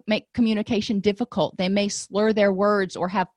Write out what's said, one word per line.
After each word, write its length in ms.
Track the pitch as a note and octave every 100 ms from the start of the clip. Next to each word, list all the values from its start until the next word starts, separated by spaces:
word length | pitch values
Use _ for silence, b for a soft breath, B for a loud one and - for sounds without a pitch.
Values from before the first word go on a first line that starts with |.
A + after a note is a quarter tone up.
| -
make 260 | G#3+ -
communication 680 | - A3+ G#3+ A3 A#3+ A3 G3+
difficult. 580 | G#3 G3+ A#3+ - D#3 -
They 100 | F#3
may 220 | G3+ G3+
slur 420 | - - G3 A3
their 180 | G#3+ G3+
words 460 | F#3 G3+ G#3 F#3 -
or 120 | F3+
have 200 | F#3 F3+